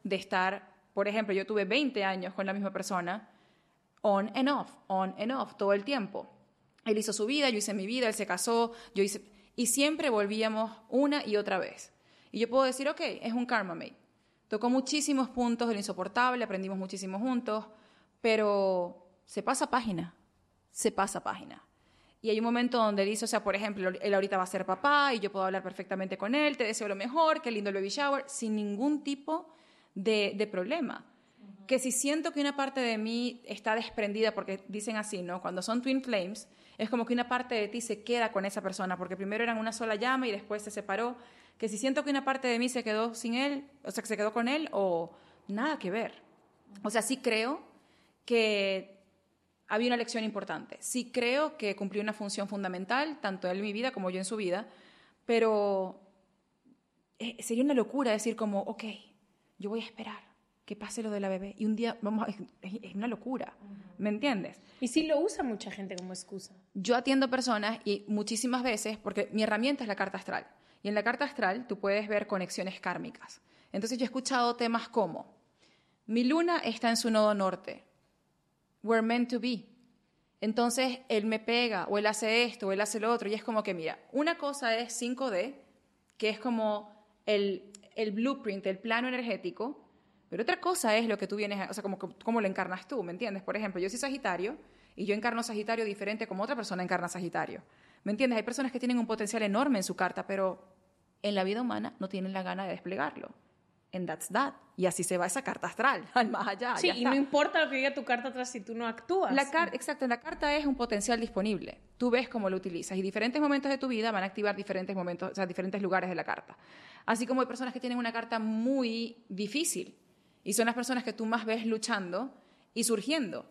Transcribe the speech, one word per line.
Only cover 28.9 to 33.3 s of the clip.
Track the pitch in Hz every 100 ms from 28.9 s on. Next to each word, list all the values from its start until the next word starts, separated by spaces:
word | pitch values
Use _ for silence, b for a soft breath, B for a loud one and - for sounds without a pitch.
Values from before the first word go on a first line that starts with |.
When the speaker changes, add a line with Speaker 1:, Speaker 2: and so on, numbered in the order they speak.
| 302
Speaker 1:
tipo | 285 277 - 320 - b b b b
de, | 196 196 214 202 202
de | 214
problema. | 185 185 330 269 - - b b b - - -
Que | 254
si | 254
siento | 233 277 311 330
que | 294
una | 285 285
parte | 269 269
de | 240 220
mí | 220 233 240